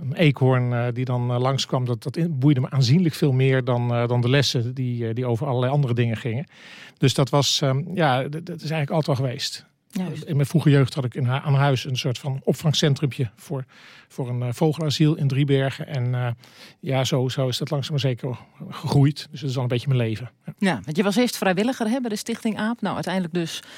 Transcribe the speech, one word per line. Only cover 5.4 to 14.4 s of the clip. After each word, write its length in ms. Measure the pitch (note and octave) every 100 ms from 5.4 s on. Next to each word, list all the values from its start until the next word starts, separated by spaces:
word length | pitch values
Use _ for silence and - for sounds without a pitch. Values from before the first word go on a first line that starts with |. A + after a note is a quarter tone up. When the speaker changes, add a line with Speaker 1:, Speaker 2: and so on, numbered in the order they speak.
| D3
Speaker 1:
allerlei 260 | B2 B2
andere 220 | C#3+ C#3
dingen 220 | A#2+ A#2+ A2
gingen. 300 | B2 A2+ F3+ - - - - _
Dus 160 | C3+
dat 160 | - C3+
was, 300 | C#3+ D3 -
ehm, 220 | C#3+ C3 F3
ja, 340 | F#3 D#3 B2+ C3+
d-, 40 |
dat 100 | D#3 F3 E3
is 80 | D#3
eigenlijk 200 | D#3+ C#3+
altijd 160 | E3 D3+ C#3
wel 80 | C3+
geweest. 400 | A#2+ - - - _ _
Speaker 2:
Juist. 320 | G3 F3+ C#3+
Speaker 1:
In 120 | - C#3+
mijn 120 | C#3+
vroege 220 | E3+ D3
jeugd 240 | C#3 C3
had 100 | -
ik 100 | B2
in 100 | C3+
hu-, 60 | B2 C3
aan 100 | D3+
huis 300 | C#3 C#3+ C3
een 120 | D#3 B2+
soort 220 | - A#2+
van 220 | C#3+ C3+
opvangcentrumpje 880 | - C#3+ E3 - D#3+ C3+ C#3+ - B2+ -
voor, 280 | - C#3 C3 - - - _
voor 200 | - B2
een, 140 | B2